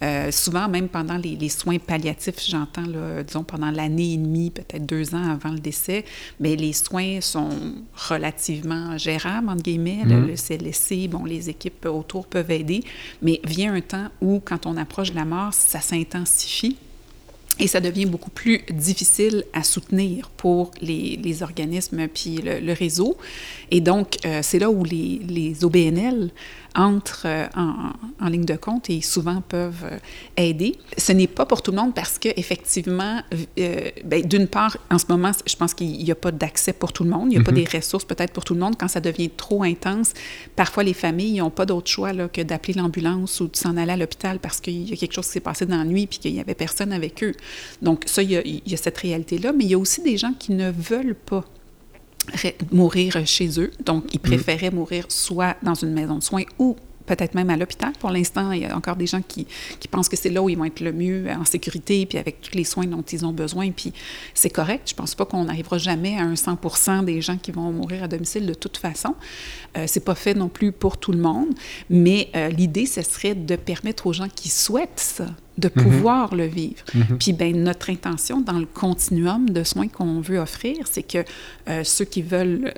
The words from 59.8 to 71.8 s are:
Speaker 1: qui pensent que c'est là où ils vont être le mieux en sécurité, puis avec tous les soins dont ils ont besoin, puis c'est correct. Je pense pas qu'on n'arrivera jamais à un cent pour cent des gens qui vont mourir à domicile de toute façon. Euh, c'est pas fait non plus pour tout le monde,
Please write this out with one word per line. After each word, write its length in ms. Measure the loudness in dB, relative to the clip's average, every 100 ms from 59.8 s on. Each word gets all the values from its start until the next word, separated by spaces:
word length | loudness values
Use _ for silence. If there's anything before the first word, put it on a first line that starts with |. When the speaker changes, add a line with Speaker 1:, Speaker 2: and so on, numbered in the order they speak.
Speaker 1:
qui 80 | -4
pensent 220 | -2 0
que 60 | 0
c'est 120 | 0
là 140 | 2
où 80 | 2
ils 80 | 2
vont 80 | -2
être 140 | -2
le 120 | -4
mieux 320 | 0 0 0 -2
en 160 | -2 0
sécurité, 580 | 0 -4 -8 2 2
puis 140 | 2 -2
avec 240 | -6 -8
tous 120 | -6
les 100 | -4
soins 200 | -2 -2 -2
dont 140 | -2
ils 240 | -4 -4
ont 80 | -4
besoin, 380 | -2 -2 0 -2
puis 240 | -2 -8 -10 -14 -14 -6
c'est 160 | 0 0
correct. 400 | 2 0 -2 -4
Je 40 |
pense 200 | -6 -6
pas 100 | -4
qu'on 200 | -2 0
n'arrivera 340 | 0 -2 -2 -2
jamais 400 | 0 0 0 0
à 60 |
un 120 | 0 0
cent 200 | 0 -2
pour 200 | -2 2
cent 260 | 4 4
des 200 | 2 0
gens 160 | 0 -4
qui 120 | -4
vont 220 | -4 -2
mourir 300 | -2 -4 -4
à 60 | -4
domicile 360 | -4 -4 -2
de 80 | -2
toute 240 | -4 -6 -6
façon. 380 | -6 -4 -4 -4 -8 -14 -14 -14 -10 -6
Euh, 60 | -2
c'est 180 | 0
pas 100 | 0
fait 200 | 0 2
non 160 | 2 0
plus 200 | 2 0
pour 280 | 2 0 0
tout 140 | 0
le 60 | 2
monde, 300 | 4 2 0 -2 -6 -14